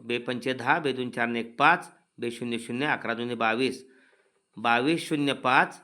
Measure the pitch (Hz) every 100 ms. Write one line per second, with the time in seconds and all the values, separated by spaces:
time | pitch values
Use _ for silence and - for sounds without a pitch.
0 | 117 120 120 123 123 127 120 160 147 127
1 | 123 117 117 117 117 - 147 175 - -
2 | _ - 117 117 120 117 117 120 147 127
3 | 113 113 120 117 113 113 131 - - _
4 | _ _ _ _ _ - 117 120 135 165
5 | 160 156 143 131 127 135 180 -